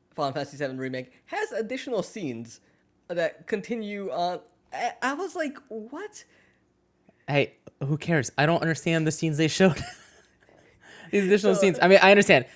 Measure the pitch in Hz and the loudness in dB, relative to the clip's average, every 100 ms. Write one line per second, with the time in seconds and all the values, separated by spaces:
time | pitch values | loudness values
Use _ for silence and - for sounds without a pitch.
0 | _ - 143 143 143 139 139 131 131 131 | _ -6 -6 -4 -8 -8 -8 -6 -8 -8
1 | 127 _ _ 370 440 - 214 262 - 220 | -10 _ _ -8 -6 -6 -6 -8 -6 -6
2 | - 220 156 117 113 - _ _ _ _ | -6 -8 -8 -8 -12 -20 _ _ _ _
3 | - 175 165 - - 208 - 233 208 202 | -10 -4 -4 -6 -8 -8 -6 -8 -8 -10
4 | 190 143 175 180 - _ _ - 349 - | -8 -6 -4 -6 -12 _ _ -8 -8 -6
5 | 247 285 370 359 302 294 - 220 220 311 | -6 -4 -8 -6 -8 -8 -14 -14 -12 -14
6 | 415 - - _ _ _ _ _ _ _ | -14 -16 -20 _ _ _ _ _ _ _
7 | _ _ - 143 - _ - - 139 151 | _ _ -4 -2 -2 _ -20 -8 -4 -4
8 | - 160 123 - 151 170 165 156 175 165 | -2 -2 -2 0 0 2 -2 -4 -2 0
9 | 156 151 165 147 160 - 190 143 - - | 0 -2 -2 0 0 4 4 2 -6 -16
10 | - _ _ _ _ _ _ _ - - | -20 _ _ _ _ _ _ _ -20 -20
11 | - 202 185 202 202 190 190 165 175 190 | -4 0 2 2 2 2 2 4 8 8
12 | 185 202 202 151 - | 10 8 8 4 2